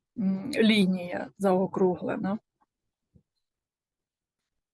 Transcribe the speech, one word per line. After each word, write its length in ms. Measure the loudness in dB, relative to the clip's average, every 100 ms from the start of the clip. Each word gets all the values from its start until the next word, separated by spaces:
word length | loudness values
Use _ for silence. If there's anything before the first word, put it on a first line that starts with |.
| _ -4
м, 340 | -2 -2 -2 2
лінія 760 | 4 4 2 0 -4 -8 -10 -2
заокруглена. 1000 | 0 2 0 0 0 0 -4 -4 -4 -6 _ _ _ _ _ _ _ _ _ _ _ _ _ _ _ _ _ _ _ _ _ _ _